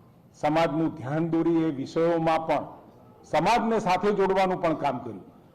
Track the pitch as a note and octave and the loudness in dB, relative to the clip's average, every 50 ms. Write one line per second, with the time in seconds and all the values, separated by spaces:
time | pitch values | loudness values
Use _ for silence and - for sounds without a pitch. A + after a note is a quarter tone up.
0 | - - - - - - - - - D3+ D#3 D#3+ E3+ - C#3+ D#3+ D#3+ D3+ - - | -20 -20 -20 -20 -20 -20 -10 -4 -2 0 2 2 2 2 0 0 -2 -2 -2 -6
1 | A#2 B2+ D3 D#3+ E3+ E3 D#3+ E3 E3 E3+ E3+ D#3+ D#3+ D#3+ C#3+ C3 C3+ C3+ - E3 | -8 -4 -2 -2 -2 0 0 0 2 2 2 2 2 0 -2 -4 -8 -6 -2 0
2 | E3 E3+ E3+ E3 D#3+ E3 D#3+ D#3+ D#3+ E3+ D3+ B2+ - - - - - - - - | 2 2 2 2 0 0 0 0 0 0 -2 -2 -2 -6 -12 -20 -20 -20 -20 -20
3 | - - - - - - - D3+ E3 G3+ A#3 A#3+ G#3+ A3+ A3+ G#3 - F3+ F#3 F#3 | -20 -20 -20 -20 -12 -4 -2 0 2 2 2 2 2 2 0 0 2 0 0 2
4 | - G#3 G#3 F3+ F#3+ F#3+ F#3+ G3 F#3+ F#3 F3+ D3+ F3 E3 D#3 - C#3+ C#3+ C3 B2 | 2 0 2 2 2 2 2 2 2 2 0 0 0 -2 -2 0 -2 -2 -4 -4
5 | B2 A#2 G#2 F#2 - - - - - - _ | -8 -12 -14 -14 -16 -20 -20 -20 -20 -20 _